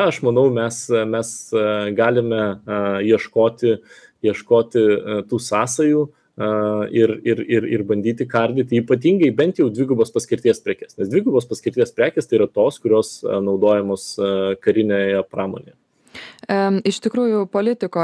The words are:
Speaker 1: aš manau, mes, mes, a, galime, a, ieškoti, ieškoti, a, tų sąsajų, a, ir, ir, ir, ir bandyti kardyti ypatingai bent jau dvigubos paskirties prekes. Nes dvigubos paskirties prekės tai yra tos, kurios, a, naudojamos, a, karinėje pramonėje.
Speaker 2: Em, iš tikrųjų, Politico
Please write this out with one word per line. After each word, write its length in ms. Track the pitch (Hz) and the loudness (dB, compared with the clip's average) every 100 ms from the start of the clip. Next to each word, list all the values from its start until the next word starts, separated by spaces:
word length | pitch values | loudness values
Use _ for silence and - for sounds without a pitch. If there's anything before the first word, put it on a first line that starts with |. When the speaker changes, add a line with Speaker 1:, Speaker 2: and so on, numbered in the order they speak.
Speaker 1:
aš 160 | 190 - | 2 0
manau, 280 | 127 120 135 | 0 4 4
mes, 340 | 117 113 117 - 117 110 | 2 -2 -6 -2 -2 0
mes, 260 | 113 113 - - | -4 -4 -10 -4
a, 160 | 113 107 107 104 | -2 0 -2 -2
galime, 540 | 104 117 120 117 113 104 98 | 0 2 2 0 -2 -2 -4
a, 240 | - 104 101 98 | -6 -4 -2 -2
ieškoti, 800 | 107 110 - 113 113 117 123 107 - - - _ | 2 2 2 0 0 2 0 0 -4 -20 -20 _
ieškoti, 680 | 107 101 - 117 117 120 107 | -2 -2 2 2 4 2 4
a, 340 | 101 - 107 | 2 0 -6
tų 180 | 101 - | -4 -6
sąsajų, 680 | - 104 123 - 151 151 147 - _ | -2 -2 0 0 2 2 0 -8 _
a, 160 | - 107 107 104 104 104 | -6 -2 0 0 -2 -2
ir, 260 | 117 110 107 | 2 2 2
ir, 260 | 117 113 | -2 -2
ir, 240 | - 113 107 | 0 0 0
ir 160 | 113 | -4
bandyti 440 | 101 104 104 117 127 | 0 -2 -2 -4 -2
kardyti 520 | 120 113 131 127 120 | 0 0 -2 0 -2
ypatingai 520 | 117 123 147 196 147 | 0 0 2 4 2
bent 280 | 113 165 185 | 2 0 0
jau 80 | 135 | -2
dvigubos 440 | 107 135 120 110 | 0 -2 0 0
paskirties 480 | 113 - 117 120 107 | -2 -2 0 0 0
prekes. 360 | 120 - - - | -2 -8 -10 -8
Nes 140 | 98 | -2
dvigubos 360 | 151 220 127 120 | 0 0 0 -2
paskirties 440 | 107 117 120 113 | -6 -4 -2 -2
prekės 360 | - 131 160 - | 0 -2 -2 -2
tai 120 | 110 | 0
yra 80 | 101 | 2
tos, 320 | - 120 - | 2 0 0
kurios, 380 | 113 110 107 - | 0 2 0 -6
a, 200 | - 101 | -6 -4
naudojamos, 720 | 98 98 104 104 101 98 - | -2 0 2 2 0 -6 -8
a, 180 | - 98 98 95 95 | -6 -2 -2 -2 -2
karinėje 680 | - 104 107 101 98 98 95 | 0 2 2 0 0 0 -2
pramonėje. 500 | - 95 98 - _ _ _ _ - - - | -6 -6 -8 -14 _ _ _ _ -20 -20 -18
Speaker 2:
Em, 420 | - 202 196 196 | -4 0 0 0
iš 160 | 202 - | 0 -2
tikrųjų, 460 | 226 240 240 214 190 | -2 0 0 0 0
Politico 560 | 202 214 240 185 170 | -2 -2 -2 -4 -2